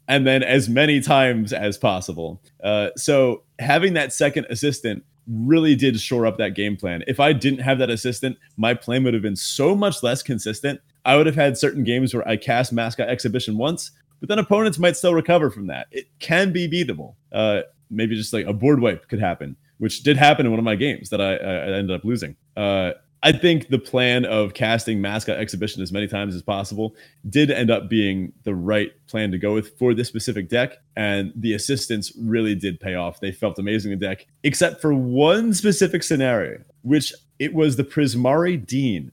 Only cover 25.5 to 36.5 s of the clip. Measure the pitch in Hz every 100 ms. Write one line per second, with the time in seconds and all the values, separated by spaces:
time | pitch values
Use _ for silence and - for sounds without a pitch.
25.5 | 90 104 - 87 98 104 101 101 87 -
26.5 | 98 98 104 110 - - _ 104 139 147
27.5 | 123 117 110 95 113 101 95 92 - 107
28.5 | 92 90 107 104 - _ 110 104 92 104
29.5 | 107 107 _ 123 113 120 113 123 104 87
30.5 | 117 123 - _ 110 104 98 98 117 110
31.5 | 104 - 131 - 110 - - 113 113 107
32.5 | 95 95 82 98 90 87 - 98 - 104
33.5 | 92 101 110 101 95 95 95 _ _ 147
34.5 | - 175 - 156 139 127 127 156 208 233
35.5 | 185 208 180 180 175 - 147 131 113 69